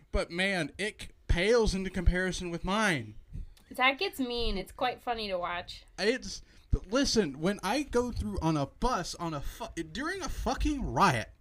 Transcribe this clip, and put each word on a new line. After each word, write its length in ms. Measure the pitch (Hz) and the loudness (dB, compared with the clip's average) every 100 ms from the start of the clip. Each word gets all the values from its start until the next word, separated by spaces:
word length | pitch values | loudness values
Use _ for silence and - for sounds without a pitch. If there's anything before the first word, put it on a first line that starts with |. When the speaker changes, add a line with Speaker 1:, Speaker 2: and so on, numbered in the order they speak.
| - | -4
Speaker 1:
but 180 | 208 180 | -2 0
man, 400 | 170 190 190 147 - | 0 2 2 -2 -2
it 220 | 202 - | -6 -6
c-, 40 | - - - | -14 -6 0
pales 460 | 170 196 240 214 190 | 4 6 6 4 2
into 140 | 190 | -2
comparison 600 | 190 175 180 185 170 180 | 0 4 4 4 -2 -4
with 140 | 170 175 | -4 0
mine. 480 | 202 214 156 107 107 - - - - - - | 2 4 2 -2 -12 -14 -12 -12 -14 -12 2
Speaker 2:
That 200 | 254 269 | 2 2
gets 200 | 392 - | -2 -2
mean. 380 | 247 240 226 202 | -4 -2 0 -2
It's 140 | 190 | -4
quite 280 | - 254 - | -2 -2 -2
funny 280 | - 233 214 | -6 -4 -4
to 100 | 185 | -4
watch. 440 | 175 175 180 - - - | -4 -6 -8 -14 -14 -2
Speaker 1:
It's, 440 | 196 254 202 - - - - - 170 | 0 0 -2 -12 -14 -20 -2 -2 0
listen, 500 | 233 277 233 175 135 | 0 2 4 2 0
when 180 | 160 202 | -2 -2
I 200 | 185 254 | -2 -2
go 280 | 277 160 247 | 0 0 0
through 260 | - 208 196 | -2 -4 -2
on 160 | 160 156 | 0 0
a 80 | 139 | -2
bus 500 | - 240 233 - - | -2 0 0 -4 -6
on 180 | 170 | -6
a 60 | 151 | -6
fu-, 440 | - - 220 - 160 | -6 -8 -10 -10 -8
during 280 | 165 302 381 | -6 -4 -4
a 60 | 285 | -4
fucking 640 | - - 262 302 285 175 | -4 -2 0 0 0 -2
riot, 380 | 120 185 123 104 - | 2 4 4 -2 -12